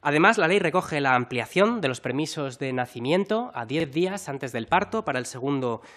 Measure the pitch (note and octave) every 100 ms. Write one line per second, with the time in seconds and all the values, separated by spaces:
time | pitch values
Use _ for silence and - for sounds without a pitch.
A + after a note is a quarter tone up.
0 | - D3 F#3 A3 D#3+ G3+ F3 F3+ F3+ D#3
1 | C#3 B2+ A#2+ B2 A2 F3+ G#3 A#3+ D3+ B2
2 | B2 B2+ D#3 - C#3 B2 C#3 B2+ B2 B2
3 | B2 F3 G3+ G#3+ A#3+ - A#2 C#3+ D#3+ C3+
4 | F#3 G3 - C#3 C3+ A#2+ A2+ F3 G3 A3
5 | G#3 B2+ B2 C3 C3+ C#3 B2+ A2+ -